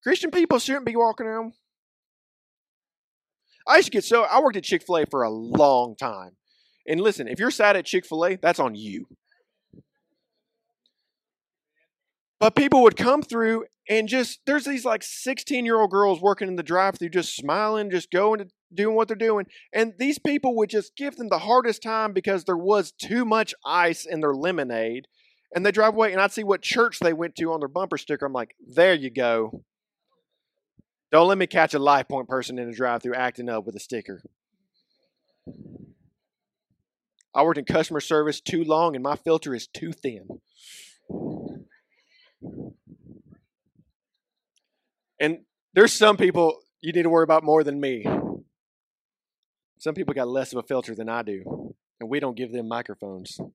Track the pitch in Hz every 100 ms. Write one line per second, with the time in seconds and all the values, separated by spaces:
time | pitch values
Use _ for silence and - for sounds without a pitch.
0 | - 370 349 359 330 247 - 277 247 233
1 | 233 220 220 220 226 - _ _ _ _
2 | _ _ _ _ _ _ _ _ _ _
3 | _ _ _ _ _ _ - 311 - -
4 | - 233 208 214 294 202 - 175 - 170
5 | 147 139 117 110 113 120 143 131 123 107
6 | 131 101 92 90 _ _ _ _ - 156
7 | 208 - 120 131 226 - 208 202 156 175
8 | - 160 175 185 160 175 135 107 107 95
9 | - - _ _ _ _ _ - _ _
10 | _ _ _ _ _ _ _ _ _ _
11 | _ _ _ _ _ _ _ _ _ _
12 | _ _ _ _ 214 220 277 269 233 -
13 | 240 285 294 233 226 226 226 _ - 214
14 | 214 254 233 - - 294 269 269 247 220
15 | - - 247 269 - 277 240 226 208 190
16 | 202 175 190 196 190 180 151 175 190 185
17 | 170 175 165 - 143 165 214 220 208 180
18 | - 180 208 220 190 _ _ 175 208 220
19 | 220 214 226 214 190 - _ - 226 180
20 | 262 302 - 285 262 233 208 220 - -
21 | 285 - 233 175 202 247 240 214 233 220
22 | 220 190 185 196 160 175 180 214 175 _
23 | - 226 240 220 214 - 135 170 175 165
24 | 160 165 156 135 160 180 135 117 113 120
25 | - _ _ _ _ 175 196 208 220 220
26 | 220 190 196 - 208 196 - 247 233 -
27 | 175 160 170 - 165 160 139 151 190 156
28 | - 147 143 131 117 _ - 123 180 170
29 | 131 120 123 113 110 - _ _ _ _
30 | _ _ _ _ _ _ _ _ _ _
31 | _ 156 175 196 180 185 160 147 143 139
32 | 127 135 123 131 120 127 120 113 123 120
33 | 123 123 127 123 120 113 104 101 - 120
34 | - 95 - _ _ _ _ _ _ _
35 | _ _ _ _ - - - - - _
36 | _ _ _ _ _ _ _ _ _ _
37 | _ _ _ - 156 151 139 165 156 156
38 | - 156 151 143 - 175 160 156 170 139
39 | 131 147 - 160 151 123 - - 160 160
40 | 139 110 92 - _ _ - - - _
41 | _ - - - - - - _ _ _
42 | _ _ _ _ - - - - _ -
43 | - - _ - _ _ _ _ _ _
44 | _ _ _ _ _ _ _ _ _ _
45 | _ _ 151 165 _ _ _ 170 208 -
46 | 214 208 180 175 165 - _ _ 160 175
47 | 165 165 156 160 156 156 147 143 139 123
48 | 104 - - - - _ _ _ _ _
49 | _ _ _ _ _ _ _ _ - 160
50 | 151 139 123 131 127 127 113 131 120 107
51 | 113 117 110 98 92 85 73 - _ _
52 | 113 139 139 117 127 120 113 117 117 104
53 | 101 95 95 - -